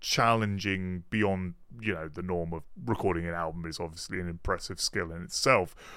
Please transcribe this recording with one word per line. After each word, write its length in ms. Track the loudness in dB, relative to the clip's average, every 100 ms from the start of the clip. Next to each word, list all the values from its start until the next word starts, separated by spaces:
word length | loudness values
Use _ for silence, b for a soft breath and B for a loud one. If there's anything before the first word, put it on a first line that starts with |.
challenging 1000 | 0 4 6 6 4 0 0 0 0 -4 -2
beyond, 460 | 2 4 2 -2 -8 -14 -4
you 140 | -2
know, 140 | -2 -4
the 120 | -4
norm 320 | -2 0 0
of 100 | -4 -8 -6
recording 420 | -2 2 2 2 0
an 60 |
album 320 | -2 -4 -4
is 160 | -6 -6
obviously 400 | -6 -8 -8 -6
an 80 | -4
impressive 540 | -2 0 0 -2 -4
skill 300 | -2 -2 -4
in 100 | -6
itself, 520 | -6 2 6 6 4 -4 B